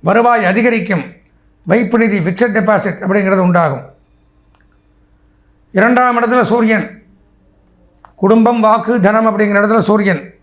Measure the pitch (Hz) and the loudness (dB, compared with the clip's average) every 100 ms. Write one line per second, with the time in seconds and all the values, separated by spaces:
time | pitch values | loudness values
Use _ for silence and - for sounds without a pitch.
0 | 160 208 240 233 190 190 240 226 175 180 | 0 0 2 2 0 0 0 -2 -2 -6
1 | 135 - _ _ _ _ - 202 208 233 | -6 -16 _ _ _ _ -2 -2 0 0
2 | 226 202 165 180 240 214 185 208 208 180 | 0 0 -2 -2 -2 0 0 0 -2 -6
3 | 190 202 190 190 180 175 165 135 - _ | -2 -2 0 0 0 0 0 -4 -12 _
4 | _ _ _ _ _ _ _ _ _ _ | _ _ _ _ _ _ _ _ _ _
5 | _ _ _ _ _ _ _ 185 220 247 | _ _ _ _ _ _ _ -2 2 2
6 | 254 233 233 233 220 233 226 220 - - | 2 0 0 0 0 0 0 0 -4 -12
7 | _ _ _ _ _ _ _ _ _ _ | _ _ _ _ _ _ _ _ _ _
8 | - _ 190 226 226 240 214 220 - 240 | -20 _ 2 2 2 2 2 0 0 0
9 | 190 220 226 208 208 202 208 220 196 214 | 2 2 0 0 0 0 0 0 0 0
10 | 196 165 - - | 0 -4 -8 -20